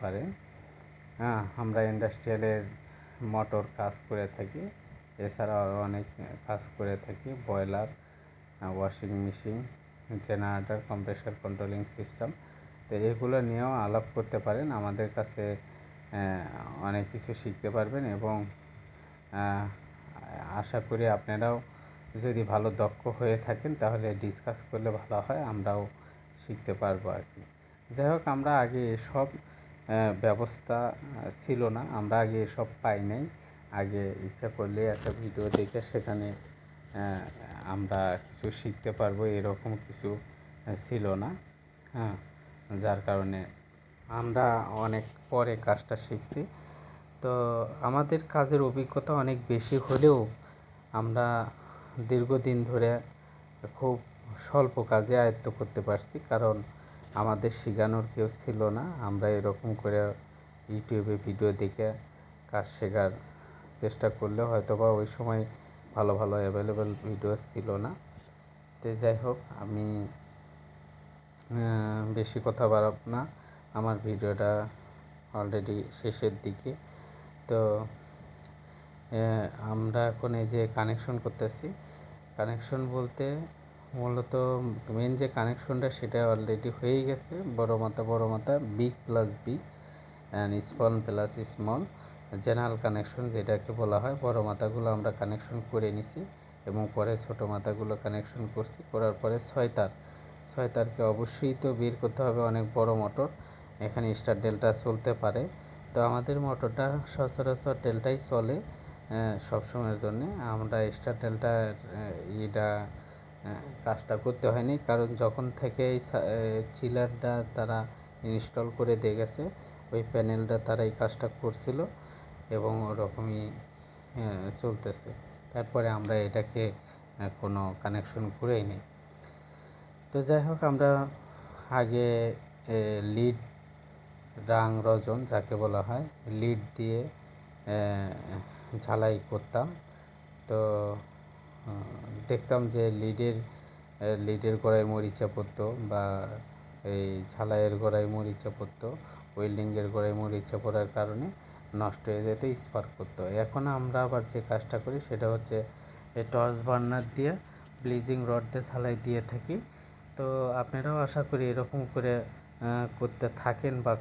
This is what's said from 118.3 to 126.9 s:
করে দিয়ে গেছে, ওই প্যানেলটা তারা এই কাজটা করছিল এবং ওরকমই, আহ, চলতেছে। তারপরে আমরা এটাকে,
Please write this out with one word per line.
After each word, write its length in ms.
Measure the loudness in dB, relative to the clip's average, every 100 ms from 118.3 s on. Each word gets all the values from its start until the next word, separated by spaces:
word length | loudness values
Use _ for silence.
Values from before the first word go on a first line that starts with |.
| -2 -2 -2 -2 2
করে 180 | 4 4
দিয়ে 200 | 4 2
গেছে, 340 | 0 -2 -6 -6 -14 -18 -4
ওই 120 | -2 0
প্যানেলটা 460 | 2 2 2 2 0
তারা 260 | 2 2
এই 80 | 2 2
কাজটা 300 | 0 0 -4 -2
করছিল 440 | -2 -2 -2 -2 -2 -6 -16 -18 -18 -16 -4
এবং 380 | 0 2 0 0
ওরকমই, 640 | 0 -2 -2 -2 -2 -4
আহ, 1000 | -8 -14 -18 -20 -20 -12 -6 -4 -2 -4 -4
চলতেছে। 520 | -2 -2 -4 -6 -10 -12 -14 -20 -10
তারপরে 360 | -6 -2 2 2
আমরা 260 | 2 2 2
এটাকে, 560 | 2 0 0 0 -2 -2 -12